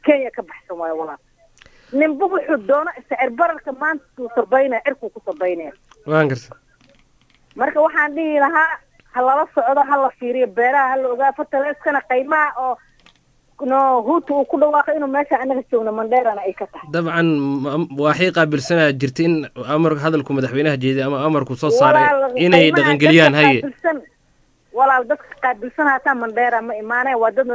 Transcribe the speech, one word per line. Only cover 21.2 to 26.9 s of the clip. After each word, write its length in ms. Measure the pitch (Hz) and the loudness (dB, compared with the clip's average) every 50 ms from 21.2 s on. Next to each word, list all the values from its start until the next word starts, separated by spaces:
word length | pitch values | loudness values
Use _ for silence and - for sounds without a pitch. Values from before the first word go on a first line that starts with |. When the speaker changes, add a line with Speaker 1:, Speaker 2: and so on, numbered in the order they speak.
| 143 | 0
Speaker 2:
amarku 300 | 156 156 143 - - 127 | 0 0 0 -2 -4 -6
soo 160 | - 156 - | -4 -2 0
saaray 320 | 226 247 277 294 302 302 294 | 2 4 4 4 4 4 4
Speaker 1:
Walaal, 320 | 294 285 269 269 262 247 | 2 2 0 -2 -2 0
Speaker 2:
inay 300 | 254 170 180 175 170 165 | 0 2 4 6 6 6
Speaker 1:
qiimaha 100 | 156 151 | 6 4
Speaker 2:
dhaqangeliyaan, 560 | - 147 147 147 139 151 160 156 165 156 143 139 | 4 2 2 2 2 4 6 6 8 6 6 6
Speaker 1:
dadka 140 | 151 151 | 6 4
Speaker 2:
haye. 140 | 143 135 113 - | 4 4 2 -2
Speaker 1:
qaabilsan, 340 | 277 - - - 330 311 285 - - _ _ _ _ _ _ _ _ _ _ _ _ - | -6 -10 -2 -2 -2 -2 -2 -8 -14 _ _ _ _ _ _ _ _ _ _ _ _ 0
walaal, 300 | 233 262 269 269 254 247 | 2 2 4 4 2 2
dadka 180 | 226 294 - - - - - | -2 -4 -6 -6 -16 -12 -4
qaabilsan 460 | - 254 247 208 220 247 - - 302 | -4 -4 -4 -4 -8 -10 -4 0 0
hataa 280 | 285 269 - - 294 269 | 0 0 0 0 -2 -2
Mandera 460 | 240 233 226 214 233 247 247 240 226 | -2 -4 -4 -2 0 0 0 0 -2
ma 140 | 226 233 220 | -4 -6 -8
imaanaya, 420 | 214 214 220 | -10 -8 -4